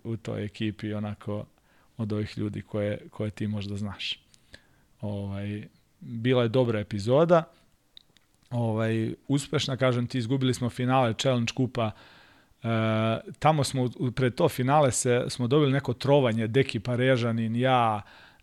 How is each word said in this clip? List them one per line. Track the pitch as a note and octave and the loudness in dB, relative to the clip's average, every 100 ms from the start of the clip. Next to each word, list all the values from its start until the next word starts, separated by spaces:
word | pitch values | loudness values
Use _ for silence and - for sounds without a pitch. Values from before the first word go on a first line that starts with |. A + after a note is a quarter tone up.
u | A2+ A2+ | -8 -8
toj | - G#2+ G#2+ | -6 -6 -8
ekipi, | - G#2+ G2 G#2+ | -4 -4 -4 -6
onako, | G#2 G#2 G#2 - G#2 - _ _ _ _ - | -6 -6 -8 -8 -8 -8 _ _ _ _ -8
od | G#2+ | -4
ovih | G#2+ G#2+ - | -2 -4 -4
ljudi | G#2 G#2 | -6 -6
koje, | - G#2+ G#2 G#2 - | -8 -4 -4 -4 -10
koje | - G#2+ | -8 -8
ti | - G#2+ | -4 -6
možda | G#2+ G2 G2+ | -4 -6 -8
znaš. | G#2 - - - _ _ _ - _ _ _ _ | -8 -8 -10 -10 _ _ _ -20 _ _ _ _
Ovaj, | G#2 G2+ G2+ G2 G2+ G#2 - _ _ _ | -8 -6 -6 -6 -6 -8 -10 _ _ _
bila | C3+ A#2 A#2+ B2+ | -12 -4 2 2
je | A#2 | 2
dobra | C3 A#2+ G#2+ | 2 2 0
epizoda. | G2+ G#2 G2+ C#3 E3+ E3+ D#3+ _ _ _ _ - _ _ _ _ - | -4 -4 2 4 6 4 2 _ _ _ _ -20 _ _ _ _ -8
Ovaj, | B2 A2+ A2 A2 A2+ A2+ - - | -2 -2 0 0 0 -2 -6 -2
uspešna, | C#3 - C#3+ - B2+ | -2 0 -4 -2 0
kažem | B2+ A#2+ A#2+ | 0 2 -2
ti, | C3 | -4
izgubili | A2+ C3+ B2+ | -2 0 0
smo | A#2+ A#2+ | 0 -4
finale | - B2 C3 B2 | -2 0 2 2
Challenge | G#2+ C#3 B2 A#2 | 2 0 2 0
Kupa. | - B2+ A#2+ A2 - - - - _ _ _ | -2 -2 0 -4 -4 -20 -20 -20 _ _ _
E, | A#2 A2+ A2 A2 A2+ A2+ G3+ - | -2 0 2 2 0 -2 -6 0
tamo | D3 D#3 | 2 4
smo, | C3 C3 B2 - | 0 0 -2 -2
u-, | B2+ | -4
pred | B2 B2+ - | 0 0 2
to | E3 | 0
finale | - B2+ D3+ C3+ | 2 2 4 4
se, | - B2+ A#2+ - | 2 2 2 0
smo | - A#2+ | -4 2
dobili | D3 C#3+ | 4 4
neko | C3+ - | 2 -2
trovanje, | A#2+ C3+ D3 B2 A2 A2 | -4 4 4 4 2 2
Deki | C3+ C3 A#2 | 2 2 -2
Parežanin, | B2+ A#2+ B2+ B2+ A#2+ A2+ A2+ A#2 | -4 0 2 2 2 -2 -2 0
ja, | C3 B2+ A2+ G#2 - - - _ | 2 4 4 0 -6 -20 -20 _